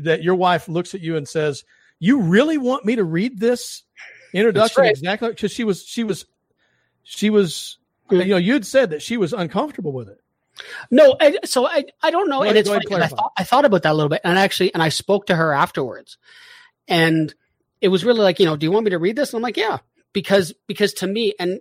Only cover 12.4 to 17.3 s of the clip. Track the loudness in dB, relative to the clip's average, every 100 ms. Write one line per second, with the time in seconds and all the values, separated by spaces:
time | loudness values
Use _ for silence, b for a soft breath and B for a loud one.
12.4 | 2 2 2 -2 -2 -2 -2 -2 -6 -6
13.4 | 0 4 4 4 2 2 0 0 0 2
14.4 | 2 2 0 0 0 -2 -2 -2 0 0
15.4 | 2 0 0 -2 -8 -10 -20 -20 B B
16.4 | B B B _ -2 2 2 2 -2